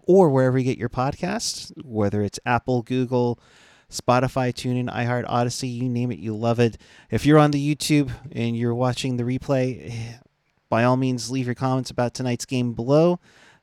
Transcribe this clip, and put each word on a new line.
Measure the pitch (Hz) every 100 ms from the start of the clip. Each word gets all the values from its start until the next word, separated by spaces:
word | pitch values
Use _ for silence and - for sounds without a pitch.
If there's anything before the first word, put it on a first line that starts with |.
| -
or | 185 175
wherever | 135 131 127
you |
get | 127 -
your | 113
podcasts, | - 131 - 175 214 - - - -
whether | 143 107 101 104
it's | 101 - -
Apple, | 120 - 123
Google, | 113 127 123 127 120 117 _ _ _ _ _
Spotify, | - - 123 127 - 127
TuneIn, | - 127 123 123
iHeart, | 113 120 123 -
Odyssey, | 120 123 - 131
you | 120 127
name | 120 123
it, | 90
you | 104
love | 107 117 117
it. | 117 - _ - -
If | 113 139
you're | 151
on | 147
the | 143 143
YouTube | 151 - 147 135 117 -
and | - 117 117
you're | 120
watching | 117 127 120 139 123
the |
replay, | 120 127 - 135 127 104 71 117 117 117 _ _ _ _ -
by | 113
all | 123 127
means, | 131 123 113
leave | 131 123
your |
comments | 120 131 131 127
about | - 120
tonight's | - 127 120
game | - 127 123
below. | 117 120 147 170 175 _ _ - _